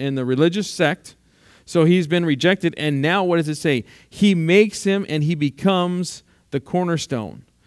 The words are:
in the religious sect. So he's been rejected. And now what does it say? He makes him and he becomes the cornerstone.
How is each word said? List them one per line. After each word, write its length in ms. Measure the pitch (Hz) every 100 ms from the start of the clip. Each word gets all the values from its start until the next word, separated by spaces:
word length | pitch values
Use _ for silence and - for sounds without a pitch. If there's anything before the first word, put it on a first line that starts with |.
in 120 | 139
the 100 | 135
religious 460 | 127 131 170 190 196
sect. 440 | - 156 165 - - _ _ _ _ -
So 180 | 170
he's 220 | 160 180 156
been 180 | 175
rejected. 500 | 170 135 175 190 170 -
And 240 | 151 139
now 200 | 151 196
what 140 | 180 170
does 140 | 151
it 60 | 151
say? 280 | 165 127 - - _
He 260 | - 208
makes 500 | 180 160 190 214 -
him 200 | 196 196 -
and 120 | 151
he 120 | 147
becomes 880 | 160 147 - 190 185 180 180 170 - _ _ _
the 80 | 139
cornerstone. 840 | - 180 180 165 - 123 101 - - _